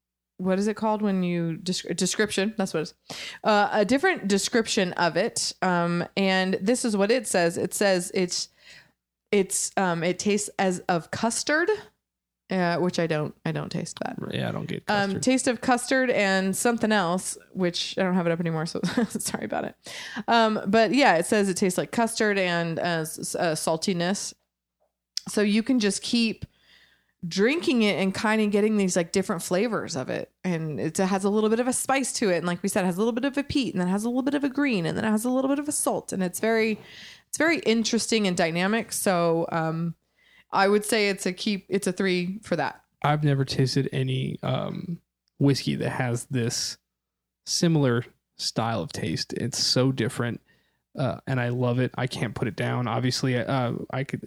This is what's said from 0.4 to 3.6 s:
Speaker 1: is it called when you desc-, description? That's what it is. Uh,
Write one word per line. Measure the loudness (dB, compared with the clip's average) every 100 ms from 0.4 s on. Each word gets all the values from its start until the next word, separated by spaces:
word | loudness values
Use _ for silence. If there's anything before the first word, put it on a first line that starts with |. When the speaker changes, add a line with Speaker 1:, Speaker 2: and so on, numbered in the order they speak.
| 0 0
Speaker 1:
is | 0
it | 0
called | 0 0
when | 0 0
you | 0 0 -2 -4
desc-, | -4 -4 -4 -2
description? | 0 0 0 0 -2 -2
That's | -4 -4
what |
it |
is. | -6 -10 -16 -14 -12 -4
Uh, | 2 4